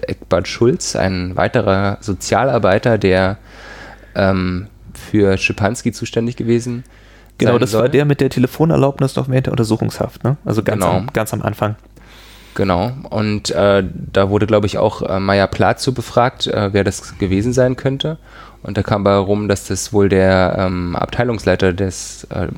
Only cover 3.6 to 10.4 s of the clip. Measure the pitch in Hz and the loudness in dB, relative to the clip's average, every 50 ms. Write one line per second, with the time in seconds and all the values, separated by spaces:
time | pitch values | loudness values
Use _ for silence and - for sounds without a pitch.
3.6 | - - - - - - - - - - - - 98 95 95 92 90 92 90 90 | -20 -20 -20 -20 -20 -20 -20 -20 -20 -10 -2 0 2 2 2 0 0 -2 -4 -6
4.6 | 101 - - - - - - - - - - 107 101 98 95 95 - - 95 - | -8 -10 -16 -20 -20 -20 -18 -18 -8 -2 2 4 4 4 2 2 0 -2 -2 0
5.6 | 104 98 120 - - 123 - - 117 - - 117 113 120 123 - 117 117 120 117 | 0 0 0 -2 -4 -6 -6 -4 -10 -6 -4 -4 -4 -4 -4 -4 -2 0 0 0
6.6 | 117 123 120 120 - - - - - - - - - - _ - - 120 120 117 | 0 -4 -8 -10 -12 -14 -20 -20 -20 -20 -20 -20 -20 -20 _ 0 2 2 4 2
7.6 | 123 107 113 110 117 131 147 139 147 147 139 - - 131 - 123 123 - - - | 2 2 2 2 2 4 2 2 2 2 2 2 0 0 2 0 0 0 2 0
8.6 | 156 165 156 135 131 139 139 - 139 135 - 131 131 135 127 131 131 - - 120 | 2 2 4 4 2 2 2 0 -2 -2 -2 -4 -2 0 0 0 0 0 0 0
9.6 | 113 107 107 - - 110 - - 101 - - - - 113 143 - | 0 0 0 0 0 -4 -4 -4 -6 -6 -6 -4 -2 -2 -2 -2